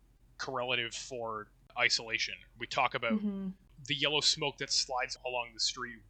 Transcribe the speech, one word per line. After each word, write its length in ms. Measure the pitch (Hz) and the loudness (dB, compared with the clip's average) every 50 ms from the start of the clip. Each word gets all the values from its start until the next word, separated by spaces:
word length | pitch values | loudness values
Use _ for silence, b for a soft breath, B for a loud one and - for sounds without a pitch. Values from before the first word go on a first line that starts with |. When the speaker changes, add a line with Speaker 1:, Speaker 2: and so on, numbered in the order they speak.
| _ _ _ _ _ _ _ - | _ _ _ _ _ _ _ -10
Speaker 1:
correlative 560 | - - 135 123 123 127 127 120 120 117 110 | -8 -6 -4 -4 0 0 0 0 0 -2 -4
for 540 | - - - 135 120 113 113 110 107 104 - _ _ _ - - 120 | -8 -8 -8 -8 -6 -6 -6 -6 -6 -8 -12 _ _ _ -10 0 4
isolation. 560 | 120 120 - - 120 113 113 110 - - 98 90 - - _ 113 | 6 6 6 4 2 0 0 0 0 -2 -2 -8 -12 -18 _ -10
We 80 | 120 | -8
talk 280 | - - 147 131 123 - | 0 2 4 4 4 2
about 180 | 131 120 117 110 | 2 2 4 4
Speaker 2:
Mm-hmm. 360 | 107 208 208 196 196 196 190 190 - - - - - 139 | 4 2 0 -2 -2 -4 -6 -6 -8 -14 -20 -20 -14 -6
Speaker 1:
the 80 | - 151 | -4 -2
yellow 260 | 139 147 147 151 147 | 0 2 2 2 4
smoke 380 | 139 - - 160 156 143 131 - | 4 4 2 2 0 -4 -4 -4
that 120 | 143 127 | -4 0
slides 460 | - - - - 131 123 127 127 - - - | 0 0 0 0 -2 -2 -2 -2 -4 -6 -6
along 220 | 127 123 123 117 117 117 | -4 -2 -2 -4 -4 -4
the 60 | 110 | -2
street, 360 | 113 - - 131 120 120 117 110 104 - | -2 -2 -2 -2 -6 -6 -8 -10 -14 -6